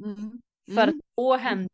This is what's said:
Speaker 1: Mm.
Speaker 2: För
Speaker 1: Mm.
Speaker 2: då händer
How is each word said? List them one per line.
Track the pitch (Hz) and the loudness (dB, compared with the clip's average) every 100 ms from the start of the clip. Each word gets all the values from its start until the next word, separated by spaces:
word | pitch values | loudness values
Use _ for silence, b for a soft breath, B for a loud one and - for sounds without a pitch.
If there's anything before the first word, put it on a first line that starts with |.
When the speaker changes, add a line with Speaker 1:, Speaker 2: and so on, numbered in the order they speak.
| 208 | -12
Speaker 1:
Mm. | 202 214 240 _ _ - 202 | -10 -12 -14 _ _ -4 2
Speaker 2:
För | 220 | 2
Speaker 1:
Mm. | 302 - - | 2 -4 -2
Speaker 2:
då | 254 254 | 2 2
händer | 240 196 185 | 2 -2 -4